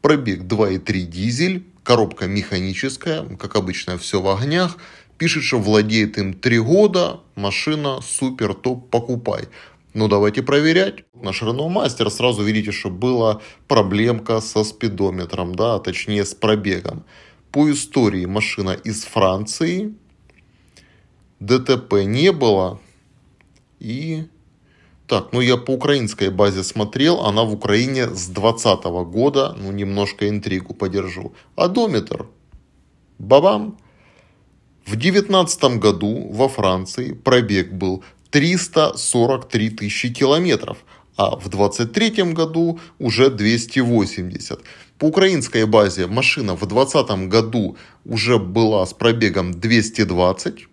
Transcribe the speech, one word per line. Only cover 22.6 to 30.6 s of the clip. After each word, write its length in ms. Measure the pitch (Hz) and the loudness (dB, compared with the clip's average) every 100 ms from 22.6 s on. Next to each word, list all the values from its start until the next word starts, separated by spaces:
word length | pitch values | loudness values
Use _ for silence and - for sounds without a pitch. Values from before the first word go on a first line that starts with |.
| 92 101 _ _ _ _ _ _ _ _ _ _ | 2 -4 _ _ _ _ _ _ _ _ _ _
И 460 | 110 123 160 160 160 _ _ _ _ _ _ _ - | -10 -8 -6 -6 -8 _ _ _ _ _ _ _ -2
так, 240 | 107 - | -2 0
ну 80 | 120 | 0
я 160 | 123 123 | 2 2
по 160 | 123 | 0
украинской 580 | 131 143 143 107 - 95 | -2 0 0 0 -2 -2
базе 340 | 92 101 95 | 2 2 2
смотрел, 580 | 92 110 104 - 147 170 | -6 -4 -4 2 2 2
она 240 | 107 104 113 | 2 2 0
в 80 | |
Украине 560 | 107 101 104 127 131 123 | -2 0 0 2 -2 -2
с 180 | 92 90 | -4 -8
двадцатого 760 | 92 107 113 117 92 90 87 85 | 0 0 2 2 2 0 -4 -4
года, 500 | 98 135 139 135 - | 0 2 2 -2 -4
ну 140 | 98 | -10
немножко 560 | 101 98 98 101 - 104 | -6 -4 -2 -4 -2 -4
интригу 460 | 104 98 92 | -2 -4 -6